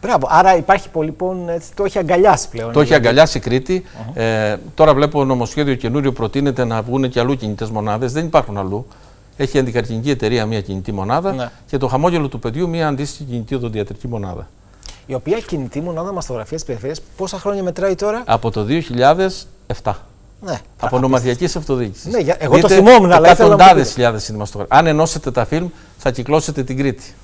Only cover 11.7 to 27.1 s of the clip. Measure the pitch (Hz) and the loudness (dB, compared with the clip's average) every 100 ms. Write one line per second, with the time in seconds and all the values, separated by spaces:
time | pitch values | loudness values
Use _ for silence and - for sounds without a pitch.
11.7 | 139 127 131 165 170 139 131 117 120 175 | -4 -2 0 0 0 -4 -6 -8 -6 -6
12.7 | 165 156 139 143 - 139 120 110 135 120 | -4 -4 -4 -8 -10 -10 -10 -6 -6 -6
13.7 | 110 101 101 123 117 95 85 80 _ _ | -6 -8 -8 -10 -8 -10 -12 -14 _ _
14.7 | _ - - - 131 147 220 - 170 127 | _ -20 -20 -10 -10 -4 -6 -4 -8 -6
15.7 | 143 170 160 180 190 - 123 107 160 - | -8 -8 -8 -8 -8 -8 -10 -8 -10 -8
16.7 | 117 127 156 - - 185 196 202 202 180 | -10 -8 -10 -14 -10 -10 -6 -6 -4 -6
17.7 | 170 196 185 208 220 240 113 117 107 107 | -4 -4 -2 -2 -4 -2 -2 -2 -4 -4
18.7 | 160 160 120 131 165 190 185 - - _ | -4 -4 2 2 4 0 -4 -14 -20 _
19.7 | 113 - 98 - _ - _ 196 123 - | -8 -6 -8 -12 _ -20 _ -10 -10 -12
20.7 | - 120 127 131 131 123 123 165 175 156 | -8 -2 0 0 0 0 -2 -4 -6 -4
21.7 | 131 113 95 160 233 147 170 151 165 202 | -4 -4 -8 -6 -4 -2 -2 2 4 6
22.7 | 190 202 247 185 170 165 175 - - 190 | 6 8 8 8 6 8 8 6 8 8
23.7 | 175 127 - 120 110 - 110 104 104 95 | 8 4 0 0 0 -6 -8 -8 -8 2
24.7 | 135 165 151 160 156 135 120 117 156 175 | 4 4 2 0 -2 -4 -2 -2 -2 -4
25.7 | - - - 139 120 123 156 151 143 123 | -10 -20 -6 -4 -4 0 0 0 -6 -6
26.7 | 131 139 117 - | -2 -4 -4 -12